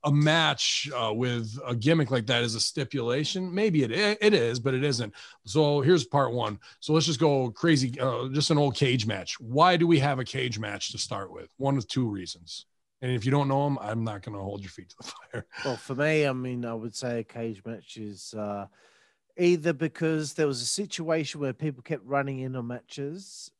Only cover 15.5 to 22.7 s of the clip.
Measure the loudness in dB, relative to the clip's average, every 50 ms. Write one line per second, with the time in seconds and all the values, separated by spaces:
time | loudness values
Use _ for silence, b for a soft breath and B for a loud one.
15.5 | -14 -8 -6 -6 -6 -6 -6 -8 -2 0 0 2 4 2 2 2 0 -2 -4 -4
16.5 | -4 -4 -4 -6 -6 -6 -8 -10 -10 -6 -6 -4 -4 -4 -6 _ -10 -8 -6 -6
17.5 | -8 -8 _ -12 -12 -12 -14 -18 -14 -12 -12 -12 -12 -14 -16 -12 -8 -8 -6 -6
18.5 | -6 -8 -8 -12 b b b b b b b b b b b _ _ 0 2 2
19.5 | 2 2 0 -2 -2 0 -4 -4 _ -2 0 0 0 0 -2 -4 -2 0 0 0
20.5 | 0 -2 -4 -4 -4 -4 -4 -6 -6 -6 -2 0 0 0 -2 -4 -6 -4 -4 -4
21.5 | -4 _ -4 -4 -4 -6 -8 -8 -8 -8 -4 -2 -2 -2 -2 -2 -6 -6 -6 -6
22.5 | -6 -6 -6 -6